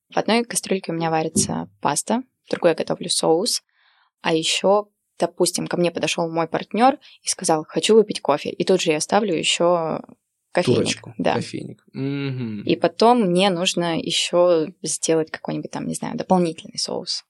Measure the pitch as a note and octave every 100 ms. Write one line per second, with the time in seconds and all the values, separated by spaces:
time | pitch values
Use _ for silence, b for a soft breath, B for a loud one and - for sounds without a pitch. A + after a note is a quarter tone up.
0 | _ - - A3+ A#3 F#3+ - F#3+ - E3
1 | E3 D#3+ D#3+ - - E3 E3 _ C#3 D3
2 | - A#3 - _ - - E3+ D#3 - -
3 | - - E3 E3 A3 - _ _ _ _
4 | _ _ - D#3+ D#3+ - F#3+ G#3 G#3 _
5 | _ - E3+ - F3 - D#3+ F3 E3+ -
6 | - - E3+ E3 E3 - - G#3 B3+ C#4+
7 | b b - - F#3 D#3+ D#3+ E3 G3 A3+
8 | G#3+ F3+ - C#3+ - - F3 F#3 E3+ D3+
9 | - G3+ A3 D#3 - - F3 F3 D#3+ -
10 | - - _ _ _ F3 F3 A2 - -
11 | - - - - - - - - _ C3+
12 | C#3 C#3 C#3 B2+ A#2 G#2 - - E3+ -
13 | A3+ B3 F#3 F3 G3+ E3+ F#3+ F3 E3+ E3
14 | - - - F3 F3+ E3 D#3 - D#3 -
15 | - D#3+ D#3 - - D#3 - - - D#3+
16 | - - - F#3 E3+ D#3+ - - - B2
17 | - - -